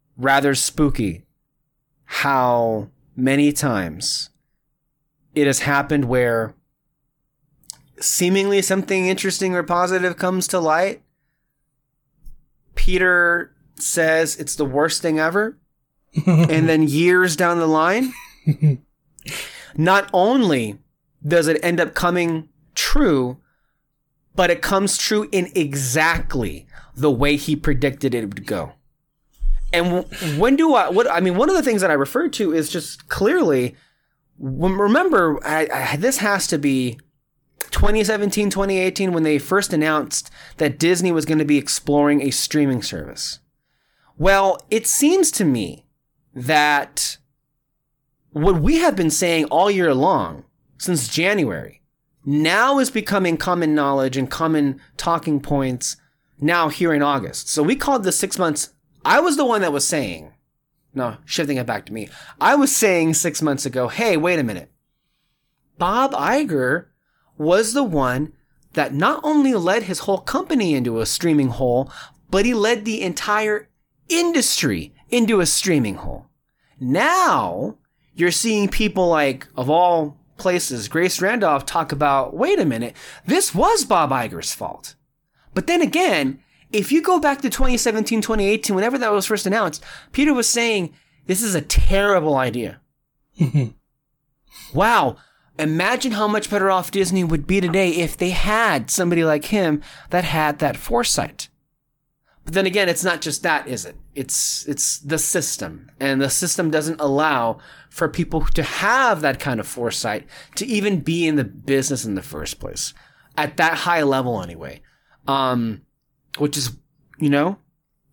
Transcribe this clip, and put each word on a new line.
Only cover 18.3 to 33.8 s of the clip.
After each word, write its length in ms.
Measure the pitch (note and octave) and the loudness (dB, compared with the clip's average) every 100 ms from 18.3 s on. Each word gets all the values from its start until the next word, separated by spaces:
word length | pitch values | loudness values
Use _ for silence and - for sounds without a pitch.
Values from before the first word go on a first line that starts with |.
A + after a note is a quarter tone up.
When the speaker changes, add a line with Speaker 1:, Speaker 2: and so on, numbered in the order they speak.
| - - | -6 -4
Speaker 2:
<laughs> 360 | D3 D3+ C3 - _ _ _ - - - - - - | 0 0 0 -6 _ _ _ -14 -12 -14 -16 -12 -2
Speaker 1:
not 340 | E3 G3 F#3+ | 2 2 2
only 640 | F#3 G3 C4 G#3 C3+ A2 G2+ _ _ _ _ D3 | 2 4 4 2 2 -2 -8 _ _ _ _ 0
does 220 | E3+ D#3 | 2 4
it 100 | D#3 | 0
end 200 | E3+ E3+ | 0 0
up 120 | D#3+ | -2
coming 540 | - F3+ F3 E3+ D#3+ D#3+ _ _ | 0 0 0 0 -2 -6 _ _
true, 640 | - - - B3+ C#3 B2 C3 _ _ _ _ _ _ _ _ _ | -6 2 4 4 2 0 -6 _ _ _ _ _ _ _ _ _
but 160 | - F3 | 0 2
it 120 | E3+ | 2
comes 360 | G3+ G3 G3 - | 0 0 0 -2
true 300 | - G#3+ G#3 | 0 -2 0
in 180 | G3 F3+ F#3+ | -2 -2 -2
exactly 1120 | D3 C#3 C3 C#3+ D#3+ E3 - B2+ G#2 D2 - - - - | -2 -2 -2 0 0 0 -2 -2 -4 -8 -16 -20 -18 -2
the 160 | D3 | 0
way 240 | B2 C#3+ D3 | 2 2 0
he 200 | D3+ D3+ | -2 -2
predicted 580 | - B2+ C#3 C3 C3+ A#2+ | 0 0 0 -2 -2 -2
it 60 | G#2 | -4
would 200 | G2+ G2 | -8 -8
go. 280 | G2+ D2 - _ _ _ _ _ _ - - - | -6 -6 -14 _ _ _ _ _ _ 0 0 0
And 300 | E3+ F3 F3+ | 0 0 -2
w-, 360 | - - E3 D3 | -4 -8 -4 0
when 160 | A3+ C#4 | 4 4
do 180 | E4 | 4
I, 140 | B3+ E3 | 4 4
what, 200 | F#3 A#3+ | 2 2
I 80 | E3+ | 2
mean, 160 | F#3 F3 | 2 2
one 140 | D4+ | 2
of 60 | F#4 | 2
the 80 | |
things 180 | C#4 G#3+ | 2 2
that 100 | F#3 | 2
I 40 | D3 | 2
referred 360 | C#3 C4 E4 | 0 0 -2
to 200 | - F#3+ | -2 0
is 160 | D#3+ D3+ | 0 -2
just 400 | F3 - - - | -6 -8 -14 -10
clearly, 640 | - G3+ F4 A3 C3+ B2 - | 0 2 2 2 2 0 -6